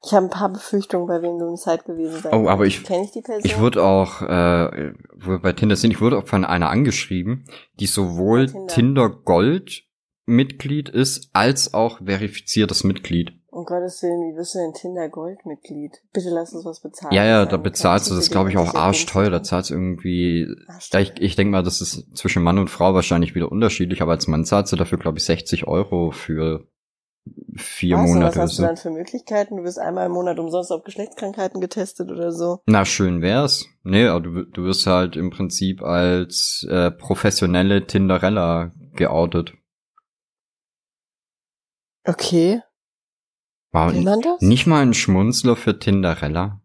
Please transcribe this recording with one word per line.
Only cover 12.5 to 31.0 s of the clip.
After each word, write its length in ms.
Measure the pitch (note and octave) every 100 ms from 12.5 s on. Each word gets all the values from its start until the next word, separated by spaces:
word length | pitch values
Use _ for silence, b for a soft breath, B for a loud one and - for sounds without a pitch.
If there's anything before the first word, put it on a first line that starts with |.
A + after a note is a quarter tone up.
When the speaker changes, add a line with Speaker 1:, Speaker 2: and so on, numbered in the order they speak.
| A2+ G#2 -
Speaker 2:
Mitglied. 480 | G2 F#2 - E2+ E2+ - _
Speaker 1:
Um 140 | -
Gottes 400 | E3+ F3+ F3+ F3+
Willen, 260 | F3+ F3 E3
wie 60 | D#3
bist 200 | F3 F#3+
du 40 |
denn 140 | E3+
Tinder 340 | D#3+ F3+ F3+ D#3+
Gold 380 | D#3 D#3+ G3 -
Mitglied? 560 | D3 - D3 D3 - _
Bitte 200 | - F3+
lass 220 | E3+ E3
uns 120 | E3 E3
was 160 | D#3+
bezahlen. 320 | D3+ - D3
Speaker 2:
Ja, 100 | F#2+
ja, 220 | G#2+ A2+ F#2+
da 60 |
Speaker 1:
Dann 120 | F2+
Speaker 2:
bezahlst 440 | F#2+ - F#2 F#2+ -
du, 60 |
Speaker 1:
kannst 140 | F#2 -
Speaker 2:
das 40 |
glaub 180 | F#2+ F#2+
ich 80 | F#2+
auch 160 | F2
Speaker 1:
dir 60 | -
Speaker 2:
arschteuer, 500 | E2 G2 - F#2+ G2+
da 80 | F2
Speaker 1:
sicher 60 |
Speaker 2:
zahlst 260 | - F2+ F#2
du 60 | D2
irgendwie, 720 | F#2 F2 F2+ F2+ F2 E2+ E2 - _
Speaker 1:
Arschteuer. 320 | - - G2
Speaker 2:
ja, 60 | F#2+ -
ich, 60 |
ich 140 | F#2+ -
denk 120 | G2
mal, 140 | F#2+
das 160 | F2+ -
ist 380 | F2 - - -
zwischen 260 | F#2 F#2
Mann 140 | E2+ F#2
und 100 | F#2
Frau 240 | - F2+
wahrscheinlich 420 | F#2 E2+ E2+ E2+ F#2
wieder 140 | E2+
unterschiedlich, 520 | F#2+ A2 - F2 F2+
aber 100 | E2
als 160 | E2 -
Mann 160 | D#2+
zahlst 300 | E2 G2+ G2+
du 20 | F2
dafür, 220 | E2+ F2+
glaub 180 | - D2+
ich, 80 |
sechzig 420 | - E2 - - -
Euro 460 | D#2 G2+ F2+ E2+
für 560 | - - D#2 D#2+ D#2 - _ _ _ _ _ - - - -
vier 400 | - - F2+ F2
Speaker 1:
Was? 120 | E2+
Und 60 | F2
Speaker 2:
Monate 200 | E2+ D#2+
Speaker 1:
was 40 | E2+
hast 80 | -
du 40 |
Speaker 2:
oder 40 | E3+ E3
so. 0 |
Speaker 1:
dann 20 |
für 120 | F3 D#3+
Möglichkeiten? 580 | F3 B3+ - G#3+ G3+ G3+
Du 60 |
wirst 160 | F3 F3+
einmal 280 | D#3+ F3+ F3+
im 40 |
Monat 280 | F3 F3+ D#3+
umsonst 320 | E3 E3+ F3
auf 100 | E3+
Geschlechtskrankheiten 760 | - G3